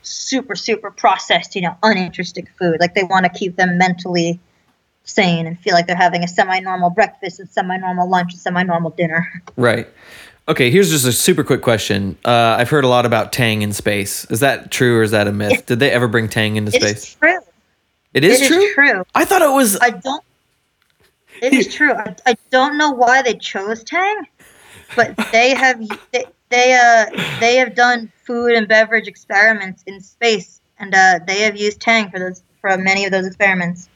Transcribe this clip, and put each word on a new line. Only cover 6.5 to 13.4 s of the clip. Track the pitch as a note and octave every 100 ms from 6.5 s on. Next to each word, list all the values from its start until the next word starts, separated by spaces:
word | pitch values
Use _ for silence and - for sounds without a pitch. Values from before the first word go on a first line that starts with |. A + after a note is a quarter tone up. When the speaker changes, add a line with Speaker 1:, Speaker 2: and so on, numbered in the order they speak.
| F#3 F#3+ F#3 F3
Speaker 1:
breakfast | F3 G3+ - F#3 -
and | F#3+
semi-normal | - F#3 F#3 F#3 F3+ F3+
lunch | F#3 F3
and | -
semi-normal | F#3 F3+ F3+ E3+ E3
dinner. | - E3+ E3 F3 F3 - -
Speaker 2:
Right. | A#2+ A2+ - _ - - - _ -
Okay, | D#3+ B2
here's | E3+ F#3+
just | D#3+
a | B2+
super | A#2 - E3+
quick | C3+ C3
question. | - A2 - G2+ G2 E2+
Uh, | - A#2+ A#2 A2+
I've | A#2+
heard | D3
a | C3
lot | B2
about | A#2+ A2 G#2
Tang | -